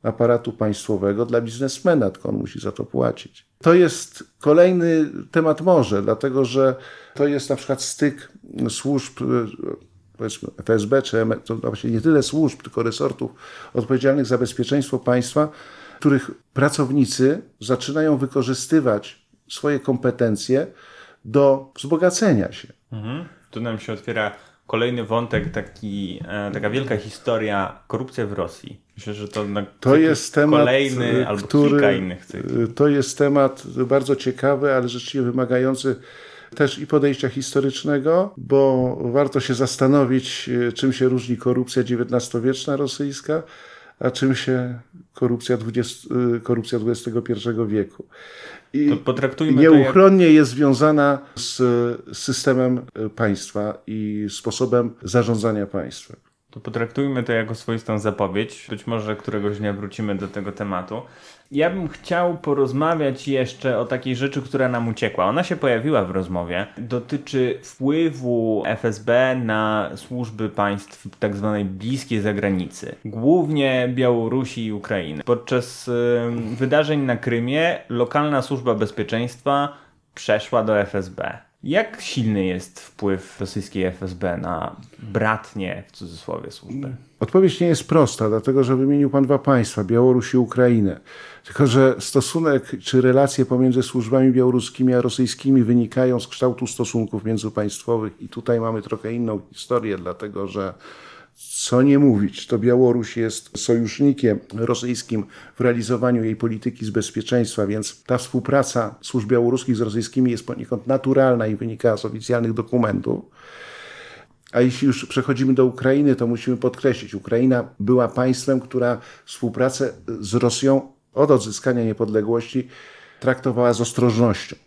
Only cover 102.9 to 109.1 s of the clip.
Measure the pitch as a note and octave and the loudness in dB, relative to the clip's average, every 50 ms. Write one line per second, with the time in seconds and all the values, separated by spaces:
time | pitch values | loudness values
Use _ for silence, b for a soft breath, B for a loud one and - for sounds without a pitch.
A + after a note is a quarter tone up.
102.9 | A#2+ B2 A2+ A2 - A#2 A2+ A2+ G#2+ - - - - G#2 - - A#2+ A#2 A#2 G#2 | 4 2 -2 -6 -4 -4 -4 -4 -4 -8 -14 -14 -12 -8 0 0 2 2 2 -2
103.9 | - - C#3+ C#3+ C3 - B2+ A2+ G#2 - - _ G2 A2 A#2 A#2 A#2+ A2 A#2+ B2 | 0 2 2 2 4 4 2 2 2 0 -4 _ -6 -6 -2 -2 -2 -4 -2 -6
104.9 | B2 A2+ - - A#2 G#2+ G2 B B B B B B - B2 B2 A#2+ A#2+ A2 A2+ | -6 -6 -4 -4 -4 -4 -4 B B B B B B 0 2 2 2 0 0 -2
105.9 | B2 A2 A#2+ B2 B2 A#2 A2 A2 A2 G#2 A#2 A#2 A2+ G#2+ - B2 - - A2+ G#2+ | -2 0 2 2 2 2 0 -2 -2 -2 -2 -4 -4 -4 -6 -8 -6 -6 -8 -2
106.9 | G2+ A2+ G2+ - - A2+ G#2+ - B2 B2 A#2 - - - G#2 G2 G#2 A2 G#2 - | -2 -2 -4 -2 -6 -8 -4 0 0 0 0 0 -2 -2 -2 -2 -2 -4 -6 -8
107.9 | - - _ - B2+ A#2+ B2 - - B2+ - - C3 C#3+ B2+ - - B2 A2+ G#2 | -12 -14 _ -4 -4 -4 -4 -4 -6 -4 -2 2 2 2 2 2 -2 -4 -4 -4
108.9 | - _ - - | -8 _ -14 -4